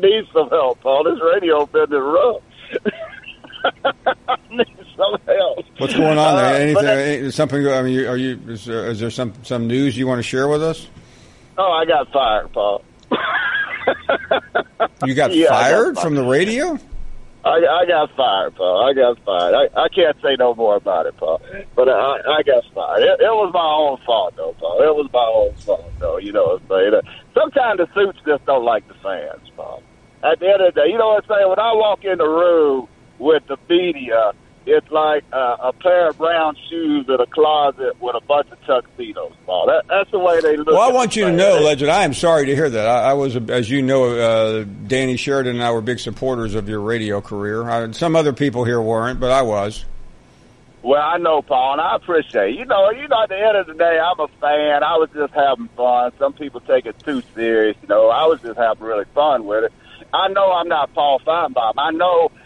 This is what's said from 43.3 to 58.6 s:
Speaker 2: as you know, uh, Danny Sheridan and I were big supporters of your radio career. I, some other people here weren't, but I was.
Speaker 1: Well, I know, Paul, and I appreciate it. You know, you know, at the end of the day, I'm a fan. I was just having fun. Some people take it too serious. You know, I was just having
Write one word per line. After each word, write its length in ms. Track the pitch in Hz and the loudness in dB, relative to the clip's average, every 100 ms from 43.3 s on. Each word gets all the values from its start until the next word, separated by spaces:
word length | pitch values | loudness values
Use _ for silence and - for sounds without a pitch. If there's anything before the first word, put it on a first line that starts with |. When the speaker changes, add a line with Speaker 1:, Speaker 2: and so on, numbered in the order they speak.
| 120 | -4
Speaker 2:
as 360 | 110 123 110 | -2 -2 0
you 100 | 139 | 0
know, 220 | 131 135 123 120 | 2 2 2 2
uh, 440 | 117 110 110 110 104 98 104 | 2 2 2 -2 -6 -12 -4
Danny 320 | 131 131 123 | -2 -2 -2
Sheridan 380 | - 139 127 120 | -2 -2 -2 -2
and 80 | |
I 80 | 120 | -2
were 100 | 117 | -2
big 160 | 110 120 | -4 -6
supporters 560 | 120 104 131 123 113 | -8 -6 -4 -4 -4
of 160 | 107 104 | -6 -6
your 100 | 107 | -6
radio 420 | 104 117 107 101 | -4 -4 -4 -6
career. 460 | - 104 104 110 117 | -6 -8 -6 -6 -4
I, 220 | 117 113 | -4 -4
some 220 | 113 165 160 | -4 0 2
other 180 | 151 | 0
people 300 | 123 147 120 | 0 -2 -2
here 160 | 120 120 | -2 -2
weren't, 400 | 110 113 117 127 | -2 -2 -4 -4
but 120 | 127 | 0
I 100 | 131 | 2
was. 420 | 123 104 104 113 - - - - _ _ - _ _ _ | 2 -2 -4 -6 -12 -12 -16 -20 _ _ -20 _ _ _
Speaker 1:
Well, 180 | 117 143 | 0 0
I 160 | 151 175 | 2 -2
know, 240 | 165 156 | 0 -2
Paul, 320 | - 135 131 | 0 0 0
and 80 | 143 | -2
I 140 | 175 226 | -2 -4
appreciate 580 | - 165 - 117 101 | -2 -2 -2 -2 -2
it. 60 | 147 | -4
You 60 | 254 | -2
know, 260 | 208 196 | 2 2
you 160 | 240 294 | 0 -2
know, 160 | 233 | -2
at 60 | 214 | 0
the 100 | 190 | 0
end 180 | 214 208 | 0 0
of 80 | 165 | -2
the 80 | |
day, 260 | 156 170 165 | -2 0 2
I'm 200 | 170 175 | 0 -2
a 80 | 151 _ | -6 _
fan. 440 | 147 151 151 147 | -2 0 0 0
I 120 | 151 165 | 0 0
was 120 | 156 | -2
just 220 | 151 143 | -4 -4
having 360 | 147 139 127 117 | 0 0 0 -6
fun. 420 | - 123 123 123 - | -2 0 2 0 -2
Some 140 | 139 | -4
people 260 | - 143 123 | -4 -12 -12
take 240 | - 131 117 | 0 0 0
it 140 | - | -8
too 240 | - 135 - | -8 -6 -8
serious. 420 | 110 113 113 110 101 | -4 0 2 2 -2
You 60 | - | 0
know, 220 | 104 110 | 4 4
I 180 | 120 160 | 4 2
was 140 | 160 | 0
just 180 | 117 | -4
having 240 | 110 | -2